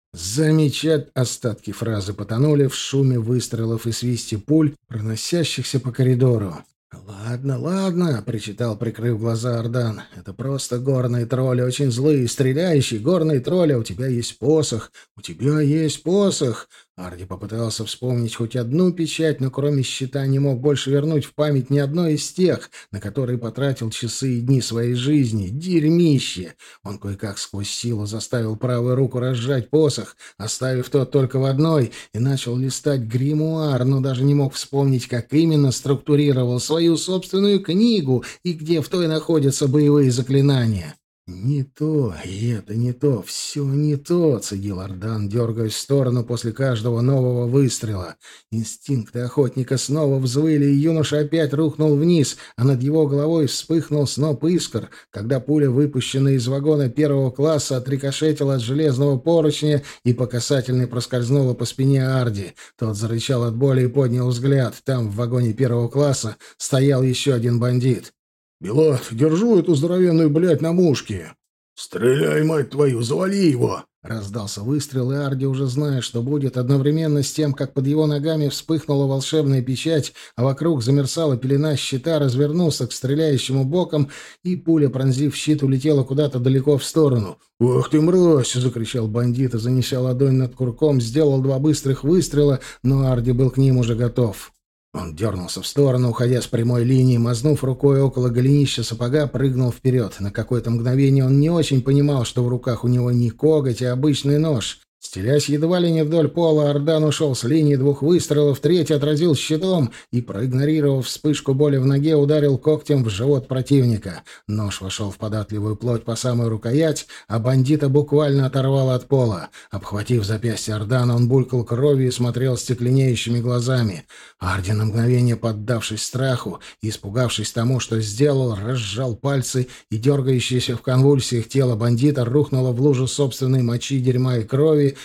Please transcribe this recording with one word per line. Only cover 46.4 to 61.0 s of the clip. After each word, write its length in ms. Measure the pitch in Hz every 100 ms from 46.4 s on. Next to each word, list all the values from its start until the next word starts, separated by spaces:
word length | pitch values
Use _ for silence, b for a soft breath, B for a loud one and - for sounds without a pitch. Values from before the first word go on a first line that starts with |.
| 117
каждого 500 | 110 135 117 120 117
нового 460 | 123 135 123 123 120
выстрела. 720 | 135 135 - 107 98 85 - B B _
Инстинкты 680 | 113 110 - - 135 104 120
охотника 580 | 123 147 127 131 120 131
снова 400 | - 151 147 135
взвыли, 460 | 131 131 160 151 143
и 100 | 139
юноша 460 | 156 160 147 147
опять 300 | 147 165 143
рухнул 440 | 143 160 151 156 143
вниз, 420 | 165 170 131 - B -
а 60 |
над 200 | 127 131
его 240 | 135 156 147
головой 400 | 143 151 165 151
вспыхнул 580 | - - 160 147 147 135
сноп 380 | - 156 127
искр, 480 | 156 175 - 110 92 B B
когда 300 | 101 110 131
пуля, 320 | 127 151 143
выпущенная 640 | 123 147 131 - 135 139
из 140 | 135 117
вагона 420 | 139 147 151 131
первого 420 | 131 151 139 131
класса, 460 | - 151 151 - 131
отрикошетила 760 | 123 135 139 135 156 147 139
от 80 | 135
железного 560 | 113 139 156 123 143 135
поручня 640 | 160 170 156 147 151 147 B B
и 100 | 123
по 140 | 120 123
касательной 580 | 120 - 143 123 127 123
проскользнула 720 | 123